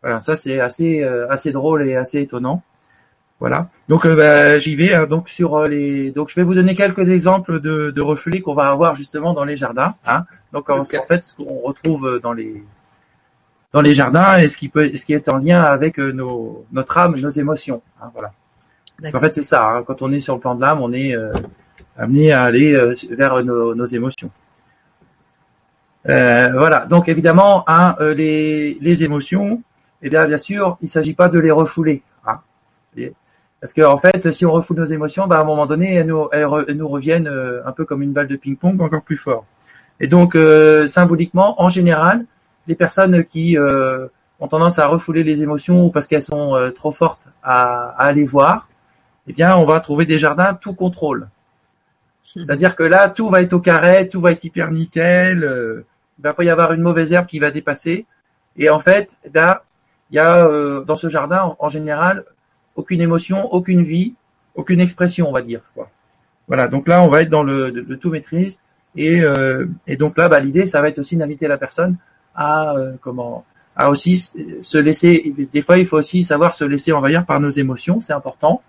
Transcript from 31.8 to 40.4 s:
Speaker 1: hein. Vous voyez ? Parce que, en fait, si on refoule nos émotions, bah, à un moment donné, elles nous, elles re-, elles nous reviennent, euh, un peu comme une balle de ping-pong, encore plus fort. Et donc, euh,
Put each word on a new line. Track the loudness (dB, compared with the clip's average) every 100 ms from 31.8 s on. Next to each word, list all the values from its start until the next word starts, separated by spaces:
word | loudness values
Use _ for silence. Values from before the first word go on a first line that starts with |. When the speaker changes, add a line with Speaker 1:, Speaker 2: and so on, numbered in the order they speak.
| -2 -2 _ _ -10
Speaker 1:
hein. | -10 _ _ _ _ _
Vous | -14
voyez ? | -14 -16 _ _ _ _
Parce | -10
que, | 2
en | 4 6
fait, | 4 4 0
si | 0
on | 2
refoule | 2 0 -4
nos |
émotions, | -4 -4 -6 -4 0
bah, | 2
à |
un |
moment | 2 0
donné, | -2 0 0
elles | 0 0
nous, | -2 -2
elles | -2
re-, | -2 -2 -4
elles | -6
nous | -6
reviennent, | -6 -2 -2 -2
euh, | -6 -8 -8
un | -10
peu | -10 -8
comme | -6
une | -4
balle | -4 -4
de | -6
ping-pong, | -8 -4 -2 -2
encore | -2 -4
plus | -6 -8
fort. | -4 -6 -8 _ _ _ _ _
Et | 2
donc, | 4 6
euh, | 6